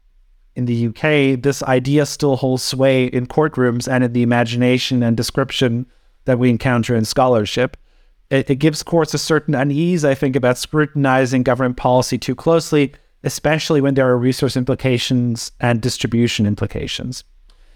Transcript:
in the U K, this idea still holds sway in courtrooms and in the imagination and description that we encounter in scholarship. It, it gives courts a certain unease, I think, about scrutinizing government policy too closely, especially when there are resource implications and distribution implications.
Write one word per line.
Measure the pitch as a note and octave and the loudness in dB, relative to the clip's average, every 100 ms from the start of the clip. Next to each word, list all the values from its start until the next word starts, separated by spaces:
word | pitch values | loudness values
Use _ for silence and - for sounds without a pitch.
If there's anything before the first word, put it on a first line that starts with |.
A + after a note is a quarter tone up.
| _ _ _ _ _ - | _ _ _ _ _ -6
in | B2 | -2
the | |
U | A#2 A#2 | 0 -2
K, | A2 D#3 D3 C3+ B2+ | -2 0 2 2 2
this | C3+ C3 | -2 -2
idea | - B2+ C3 D3 | 0 0 2 0
still | C#3+ - D3 B2+ | 0 0 0 0
holds | C3 B2+ | 0 -2
sway | - C3 C3+ C3 B2+ | -4 0 2 2 2
in | B2+ B2 | -2 -2
courtrooms | - D#3 B2+ B2 A#2+ A#2 | 0 0 2 0 0 -2
and | B2+ | 0
in | B2 | 0
the | A#2+ | 0
imagination | A#2+ A#2+ A#2 A#2+ B2 B2+ - B2+ | 2 2 0 0 2 0 0 0
and | A#2 A#2 | 2 0
description | A#2 - C3 - C3 A#2 B2+ _ _ _ - | -2 -4 -4 -2 -2 -2 -6 _ _ _ -4
that | B2 | 0
we | B2+ | 2
encounter | A#2 C3+ A#2+ A2+ | 2 0 0 0
in | A#2 A2 | 0 0
scholarship. | - B2+ A#2+ G#2 - B2+ - _ _ _ _ _ | 0 2 2 0 -2 -4 -6 _ _ _ _ _
It, | C3+ C3 | -2 0
it | C3+ | 0
gives | D#3 D3+ | 0 0
courts | - E3+ D#3 | -2 0 0
a | D3+ | -2
certain | - D#3 - C#3 | 0 0 0 0
unease, | C#3+ C#3+ E3+ F3+ | 0 0 0 0
I | D3 | 0
think, | C3+ C#3+ C3 | 0 0 0
about | B2 B2+ | 0 0
scrutinizing | - D3+ D3 D3 C#3 C3 B2+ C3 | -2 -2 0 0 0 2 2 0
government | B2+ B2 B2+ B2 | 0 0 -2 -2
policy | C3 B2+ - B2+ | 2 2 0 -4
too | - B2+ | -4 -2
closely, | - E3 - D3+ C#3+ - _ _ | 0 0 2 0 0 -4 _ _
especially | C#3 - D3 D#3 - D3+ | -8 -4 -2 -2 0 0
when | C#3 | 2
there | C3+ C3 | 2 2
are | B2 | 2
resource | B2+ B2+ C3+ C3+ | 2 0 0 0
implications | B2+ B2+ C3 B2 - B2+ A#2+ A2+ - - | -2 -2 0 0 0 0 0 -4 -8 -4
and | B2 A#2 | 0 0
distribution | B2 - A2 A#2 A#2 - G#2 | -2 -4 -2 0 0 2 0
implications. | G2+ F#2+ - G#2 - B2 B2+ - _ - _ - | 0 -4 -6 -8 -8 -10 -12 -16 _ -20 _ -20